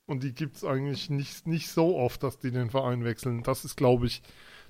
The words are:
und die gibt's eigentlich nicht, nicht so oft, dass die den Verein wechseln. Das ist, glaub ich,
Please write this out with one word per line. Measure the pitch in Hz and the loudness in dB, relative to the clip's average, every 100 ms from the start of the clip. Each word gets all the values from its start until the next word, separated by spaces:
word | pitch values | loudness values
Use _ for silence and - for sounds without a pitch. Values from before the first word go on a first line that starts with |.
| - | -8
und | 139 | -6
die | 135 | -4
gibt's | 120 151 - 190 | -4 -6 -4 -2
eigentlich | 131 143 131 - | -2 -2 -4 -2
nicht, | 143 139 - 165 | -4 -4 -8 -4
nicht | 165 - | -4 0
so | - 165 170 | 2 4 4
oft, | 123 - | 0 0
dass | 135 - | -4 -4
die | 131 | -4
den | 123 120 | -2 0
Verein | 135 127 123 117 | 0 0 0 -2
wechseln. | 113 127 117 | -2 -4 -2
Das | 117 135 | -2 -2
ist, | - - | -4 4
glaub | 131 127 | 6 6
ich, | 120 - - - - - - | 4 -2 -10 -20 -20 -20 -12